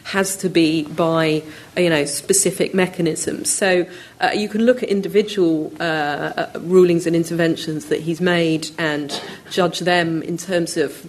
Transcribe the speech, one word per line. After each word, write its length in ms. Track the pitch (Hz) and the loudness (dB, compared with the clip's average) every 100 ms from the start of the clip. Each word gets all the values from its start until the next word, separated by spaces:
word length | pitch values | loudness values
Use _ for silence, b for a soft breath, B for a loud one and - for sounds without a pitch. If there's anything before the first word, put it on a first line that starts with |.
has 340 | - 196 190 - | -6 -2 -2 -2
to 120 | 185 | 0
be 340 | 165 160 160 | 2 4 2
by, 580 | 151 160 165 165 160 156 156 B B - | -2 -2 0 2 2 0 -4 B B 0
you 140 | 175 | 2
know, 160 | 160 143 | 2 0
specific 680 | - - 196 185 170 175 190 | -4 0 2 2 0 0 0
mechanisms. 760 | 180 - 170 165 - - - | 0 0 -2 -2 -4 -4 -4
So, 380 | - 196 180 170 B B B | 0 2 2 0 B B B
uh, 80 | 175 196 | -2 0
you 120 | 208 | -2
can 140 | 208 226 | 2 2
look 140 | 247 | 2
at 60 | - | 0
individual, 840 | 202 190 185 208 - 170 160 156 - | -2 2 0 0 2 2 2 -2 -4
uh, 40 | |
uh, 760 | 170 160 147 143 156 165 165 - | -2 0 -2 -2 -4 -4 -6 -6
rulings 460 | 165 185 180 170 165 | 2 6 6 4 2
and 80 | 165 | 0
interventions 720 | 165 170 165 165 - 156 - | 0 0 2 0 -4 -6 -2
that 140 | 156 | -4
he's 200 | 160 165 | -2 0
made 480 | 180 175 165 160 156 - | 2 2 2 0 -2 -4
and 320 | 165 147 143 - B B - | -2 -2 -4 -8 B B -6
judge 300 | - 175 170 | 0 0 0
them 420 | 175 175 165 160 | 2 2 2 0
in 160 | - 170 | -4 -6
terms 400 | - 180 170 170 | -2 -2 0 -2
of 140 | 143 - | -2 -4